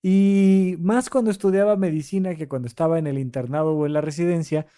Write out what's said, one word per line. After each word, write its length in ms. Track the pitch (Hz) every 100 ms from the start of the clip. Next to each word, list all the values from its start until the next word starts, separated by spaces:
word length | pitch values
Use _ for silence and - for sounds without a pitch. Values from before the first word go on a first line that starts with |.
Y 760 | 190 190 196 196 196 190 185 180
más 320 | 175 233 254
cuando 200 | 262 220
estudiaba 460 | 202 196 190 208 202
medicina 580 | 190 156 147 196 190
que 140 | 165 147
cuando 200 | 135 120
estaba 300 | - 165 165
en 80 | 156
el 120 | 139
internado 560 | 131 131 127 147 156
o 100 | 156
en 80 | 147
la 80 | 151
residencia, 680 | 156 151 175 170 156 151 156